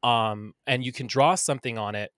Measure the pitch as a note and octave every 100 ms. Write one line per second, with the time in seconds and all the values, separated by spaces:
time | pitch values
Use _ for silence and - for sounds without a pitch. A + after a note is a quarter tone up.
0 | A#2+ A#2 A2 G#2+ G#2 - - B2+ B2+ -
1 | B2 C3+ C#3+ F#3 - C3+ B2+ A2+ G#2 G#2
2 | G#2